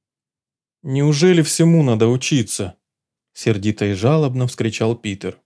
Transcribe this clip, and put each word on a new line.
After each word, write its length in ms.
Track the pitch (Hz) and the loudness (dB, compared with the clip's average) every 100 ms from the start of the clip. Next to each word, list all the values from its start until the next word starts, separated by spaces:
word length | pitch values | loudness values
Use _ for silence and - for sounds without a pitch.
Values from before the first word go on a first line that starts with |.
| _ _ _ _ _ _ _ _ | _ _ _ _ _ _ _ _
"Неужели 600 | 143 135 147 143 180 170 | -6 0 0 4 4 4
всему 400 | 151 - 165 165 | 2 2 4 4
надо 260 | 139 110 113 | 4 2 2
учиться?" — 680 | 127 - 143 107 - 92 - _ _ _ _ _ | 0 0 -2 -2 -6 -8 -12 _ _ _ _ _
сердито 500 | - - 104 104 107 | -6 -2 -2 -2 -2
и 80 | 104 | -2
жалобно 540 | 95 113 156 143 127 127 | -2 0 0 0 -2 -4
вскричал 500 | - 113 - 113 117 | -4 -6 -2 -4 -4
Питер. 420 | 107 98 92 - | -6 -8 -10 -12